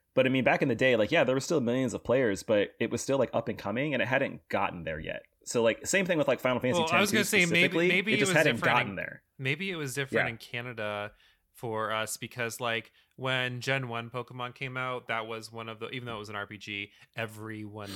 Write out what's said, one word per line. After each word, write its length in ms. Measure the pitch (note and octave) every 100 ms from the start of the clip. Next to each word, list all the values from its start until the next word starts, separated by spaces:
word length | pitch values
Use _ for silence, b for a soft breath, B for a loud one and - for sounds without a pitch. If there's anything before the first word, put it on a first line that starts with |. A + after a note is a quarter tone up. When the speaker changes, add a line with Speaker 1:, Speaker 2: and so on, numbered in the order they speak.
| b -
Speaker 1:
But 120 | C3
I 40 |
mean, 140 | C3 B2+
back 180 | E3+
in 60 | C#3+
the 60 | A2
day, 220 | C3 A#2
like, 160 | G#2
yeah, 120 | D3 B2+
there 120 | C3
were 40 |
still 200 | - E3
millions 320 | A#2 B2+ C3 G2
of 80 |
players, 400 | - B2+ A#2+ F#2+
but 280 | - G#2+ F#2+ -
it 100 | A2+
was 100 | A#2
still, 160 | - C3+
like, 120 | A#2
up 160 | A#2 A#2
and 80 | G#2
coming, 340 | G2+ A2 D3+ C3
and 80 |
it 60 | G#2+
hadn't 400 | C3 C3 - -
gotten 340 | G2+ G2 F2
there 160 | D#2+ D#2
yet. 240 | D#2+ - - _ -
So, 180 | B2
like, 240 | A2+ G#2+ -
same 200 | F#3+ F#3
thing 120 | E3
with, 80 | C#3
like, 140 | B2
Final 180 | - G3
Fantasy 220 | B2+ E3+
Speaker 2:
Well, 60 | D#3+
I 100 | F3
was 100 | G3+
Speaker 1:
ten 80 | A3
two 0 |
Speaker 2:
gonna 60 | F#3+
say, 100 | G#3
maybe, 80 | F3
Speaker 1:
specifically, 420 | E3+ F3+ F3 F3
Speaker 2:
maybe 240 | F3+ G#3
Speaker 1:
it 40 | A3
Speaker 2:
it 20 |
Speaker 1:
just 100 | G3
Speaker 2:
was 60 | D#3
Speaker 1:
hadn't 180 | D3+ A#2
Speaker 2:
different 180 | E3 A#2+
Speaker 1:
gotten 140 | B2
Speaker 2:
in, 60 | F2+
Speaker 1:
there. 260 | E2 - _ -
Speaker 2:
maybe 320 | C3 D3+ G3
it 60 | E3+
was 180 | C#3+ B2+
different 320 | C3 A2+ A#2+
Speaker 1:
Yeah. 40 |
Speaker 2:
in 60 | A2+
Canada 760 | - A#2+ B2 A2+ G#2+ G#2 G#2 - b b _
for 400 | - A#2+ A2 G#2+
us 240 | A2 A2 -
because, 440 | A#2 - A#2 -
like, 320 | A#2+ A2+ A2+ b b -
when 440 | C3 C3 B2+ B2
Gen 280 | A#2+ C3+ B2+
one 200 | A#2 A#2
Pokemon 440 | B2 A#2+ B2+ B2 A#2+
came 240 | C3+ B2+
out, 300 | B2+ B2 A#2+
that 180 | A2+ A2
was 260 | A2+ A2
one 160 | A2+ A2+
of 120 | A2
the, 100 | A2+
even 160 | C3 A#2+
though 100 | A2+
it 40 |
was 80 | G#2+
an 60 | G#2
R 100 | G2+
P 100 | G#2
G, 360 | - G2+ G2+ b b -
everyone 760 | A2 G#2+ A2 G#2+ G#2 G#2+ G2+